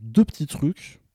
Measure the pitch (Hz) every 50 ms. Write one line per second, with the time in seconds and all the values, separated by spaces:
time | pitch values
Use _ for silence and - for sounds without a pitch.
0 | 110 113 110 208 220 - - - 151 - - - 143 151 190 - - - - _
1 | _ _